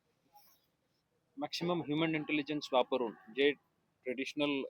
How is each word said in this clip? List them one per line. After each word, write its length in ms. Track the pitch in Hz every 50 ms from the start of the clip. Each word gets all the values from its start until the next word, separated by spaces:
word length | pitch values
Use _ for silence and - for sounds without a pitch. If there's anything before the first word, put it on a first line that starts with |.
| _ _ _ _ _ _ _ - - - _ _ _ _ _ _ _ _ _ _ _ _ _ _ _ _ _
मॅक्सिमम 460 | - - - - - 170 175 180 165
ह्युमन 320 | 139 139 147 156 165 160 160
इंटेलिजन्स 540 | 151 147 - 151 151 139 - 151 147 - -
वापरून, 400 | 135 123 120 - 135 123 120 107 90 - - - 110
जे 160 | 131 139 147 135 - _ _ _ _ _ _ _ _ _
ट्रेडिशनल 460 | 127 120 127 131 - - 147 147 147 143 135 120